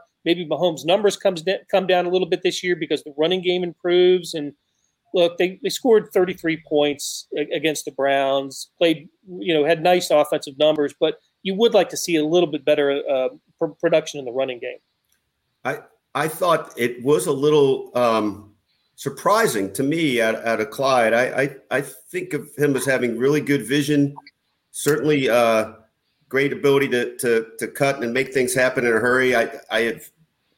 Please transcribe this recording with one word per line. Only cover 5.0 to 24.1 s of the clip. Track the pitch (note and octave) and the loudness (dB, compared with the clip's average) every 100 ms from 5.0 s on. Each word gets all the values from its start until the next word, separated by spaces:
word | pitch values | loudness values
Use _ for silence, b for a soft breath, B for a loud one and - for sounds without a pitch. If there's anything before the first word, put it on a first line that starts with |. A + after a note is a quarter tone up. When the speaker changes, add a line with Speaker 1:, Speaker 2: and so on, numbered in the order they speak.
| _ F#3+ | _ 0
Speaker 1:
look, | E3+ F3 | 0 2
they, | F3+ F#3+ | -2 -2
they | G3 | -8
scored | - C4 G#3+ - | -2 4 4 4
thirty-three | G3 F3+ F3 E3 D#3+ - | 0 0 -2 -4 -4 -2
points | D3+ D3 C#3 - - - B2+ | 0 0 -2 -8 -12 -10 -8
a-, | D3 D#3+ | -4 -4
against | D#3 D3 - | -4 -4 -8
the | |
Browns, | C3+ C#3 C#3 C3+ C#3 C#3 C3 - - | -4 0 0 0 -2 -4 -12 -12 0
played, | E3+ D3+ D3+ _ G3 F3+ | 0 0 -6 _ -18 -10
you | G3 | -2
know, | D#3+ D3 | 0 2
had | E3+ | 2
nice | E3+ F3+ F3 | 2 2 2
offensive | D3+ D3 D3+ - C3+ | 2 2 -2 -6 0
numbers, | D3+ D3+ C#3+ - | 2 2 -2 -2
but | D#3 D3+ _ _ | -4 -4 _ _
you | F#3 F#3+ | -6 2
would | A#3 | 4
like | G#3 F3 | 4 2
to | - | -4
see | - D#3+ | -2 0
a | D3+ | 2
little | F3 D3+ | 2 0
bit | D3 | -2
better, | D3+ D3 C#3+ C#3+ - | 0 2 2 0 -2
uh, | C3 B2+ C#3 _ - | -2 -2 -6 _ -8
pr-, | E3 - | -8 -2
production | E3+ D#3+ D#3 D3 | 0 0 -2 -10
in | B2+ | -8
the | |
running | B2 C3 B2 | -4 -4 -6
game. | B2 C3 _ _ _ _ _ _ _ _ A#2+ | -10 -12 _ _ _ _ _ _ _ _ -8
Speaker 2:
I, | A2 - _ _ | -8 -12 _ _
I | C3+ D#3 | -6 -4
thought | D#3+ F#3 D#3 - - | -2 0 0 -2 -4
it | A#2+ A#2+ | -4 -2
was | B2 D#3 F3 | 0 0 0
a | |
little, | C3+ D3 D3+ C#3 B2+ - B2 | 0 2 4 4 0 -4 0
um, | A#2+ A2+ G#2+ F#2+ - _ _ _ _ - | 2 2 -2 -6 -18 _ _ _ _ -12
surprising | C#3 - F3+ G#3+ G#3+ A#2 G2 | -10 -4 0 2 2 0 -4
to | - | -2
me | C#3 E3 D#3 A#2+ | -2 0 0 2
out, | A2 A2 A2+ | 0 0 -2
out | A2 | -2
of | G#2+ | -4
Clyde. | - C3+ B2+ A2+ | -2 0 2 4
I, | A#2 B2+ - | 2 0 0
I, | C#3+ - - B2+ | -4 -4 -6 -4
I | |
think | C#3+ - - F3+ F3+ | -4 -12 -10 -10 -6
of | D3 - - | -8 -8 -2
him | D3 B2+ | 0 2
as | C3+ | 0
having | C3 B2 A2+ | 0 0 0
really | C3 D3+ | 2 2
good | C#3+ C#3+ G#2+ | 0 -2 0
vision, | D3 C#3+ D3 C#3+ | -2 2 2 0